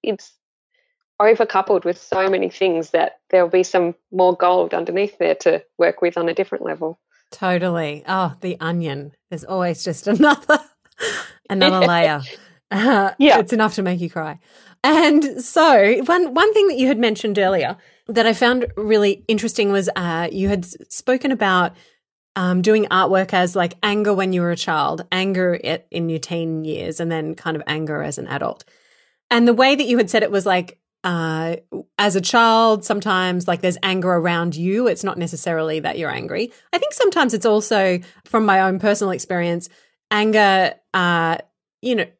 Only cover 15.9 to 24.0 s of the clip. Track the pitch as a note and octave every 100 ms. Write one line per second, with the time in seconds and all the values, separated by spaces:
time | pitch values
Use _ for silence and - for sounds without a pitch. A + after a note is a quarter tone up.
15.9 | A#3 C4 F4+ E4 C4+ G#4 G#4+ G4+ C4+ C4
16.9 | C#4 A#3 G#3+ A3 G3+ F#3+ F#3+ C3 F#3+ _
17.9 | _ - A#3 A3 A3+ A#3+ B3+ A#3+ - G#3+
18.9 | G#3+ G3+ - - G#3+ A3 - G3+ G3 F3+
19.9 | - F3 E3 E3+ F#3+ G3 G3+ F3+ - -
20.9 | - - B3+ C4+ B3+ G3 F#3 F3 - _
21.9 | _ _ _ _ - F#3 F3+ F#3+ A3 G#3
22.9 | F#3 F3+ F#3+ F#3+ F#3+ F3+ F#3 F3 - G#3
23.9 | G#3